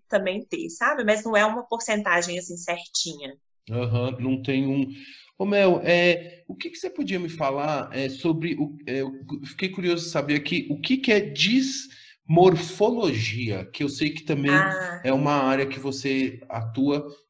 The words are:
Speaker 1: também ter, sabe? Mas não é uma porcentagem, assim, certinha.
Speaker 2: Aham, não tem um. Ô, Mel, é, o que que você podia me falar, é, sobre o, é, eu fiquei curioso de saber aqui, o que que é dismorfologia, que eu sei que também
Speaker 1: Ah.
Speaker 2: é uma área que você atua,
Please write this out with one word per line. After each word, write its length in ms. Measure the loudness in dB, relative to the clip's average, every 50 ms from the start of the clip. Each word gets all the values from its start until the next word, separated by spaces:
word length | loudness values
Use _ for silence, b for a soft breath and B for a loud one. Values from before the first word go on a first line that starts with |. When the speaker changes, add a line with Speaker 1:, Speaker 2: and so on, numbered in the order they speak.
| _
Speaker 1:
também 380 | _ 0 0 0 0 -4 -4 -6
ter, 240 | -6 -6 -6 -6 -8
sabe? 340 | -4 -2 0 0 0 2 2
Mas 200 | 2 0 0 0
não 100 | 2 2
é 100 | 4 4
uma 200 | 4 2 -2 -4
porcentagem, 720 | -4 -6 -4 -2 -2 -2 -2 0 0 0 0 0 -2 -4 -8
assim, 160 | -8 -10 -12
certinha. 760 | -8 -6 -6 -6 -6 -8 -6 -6 -4 -4 -4 -6 -10 -12 -14 -14 -16 _ _ _ _ _ -6
Speaker 2:
Aham, 420 | -4 -2 0 0 0 0 0 -2 -4 -4
não 220 | -2 -2 -2 0
tem 240 | 0 0 0 2 2
um. 200 | 2 0 0 0 -2 B B B B B B B B B
Ô, 80 | -4 -2
Mel, 360 | 2 4 6 6 6 6 4 4
é, 600 | 4 4 6 6 4 4 2 -2 -10 -18 -18 _
o 80 | -16 -12
que 140 | -10 -10 -12
que 80 | -10
você 120 | -8 -10 -8
podia 300 | -6 -4 -4 -2 -2 -4
me 100 | -4 -6
falar, 600 | -4 -2 -2 0 0 0 0 0 0 -2 -4 -4 -4
é, 140 | -4 -4 -4
sobre 460 | -4 0 0 0 2 2 0 -2 -2
o, 200 | -2 -4 -4 -6 -10 -8
é, 140 | -4 -4 -2
eu 100 | -2 -4 -6 -10 -10 -10 -10 -10 -10
fiquei 240 | -12 -6 -6 -6 -4
curioso 360 | -4 -2 0 0 0 0 -2
de 40 | -2
saber 240 | -2 -2 0 2 0
aqui, 320 | 0 2 0 -2 -2 -2 -2
o 100 | -4 -4
que 160 | 0 0 0
que 140 | 2 4 4
é 80 | 4 4 2 0 0 0 2 4 4 2 2 0 -4 -8 -10 B B B B B B B _
dismorfologia, 1400 | 4 6 8 8 8 6 4 0 -6 0 2 2 2 2 2 0 0 0 0 -2 -2 -4 -2 -2 -2 -2 -4 -6 -8
que 120 | -6 -4 -4
eu 60 | -4
sei 200 | -2 -2 -2 -2
que 120 | -2 -4 -4
também 280 | -2 -2 0 2 4
Speaker 1:
Ah. 500 | 4 4 4 2 0 -4 -4 -6 -8 -4 0
Speaker 2:
é 100 | 0 2
uma 200 | 2 2 2 2
área 320 | 2 4 2 2 2 0
que 120 | -2 -4 -6
você 600 | -6 -6 -6 -4 -2 -2 0 0 0 -2 -4 -8 -12 -8
atua, 580 | -6 -6 -6 -4 -2 0 2 2 2 0 -4 B B B B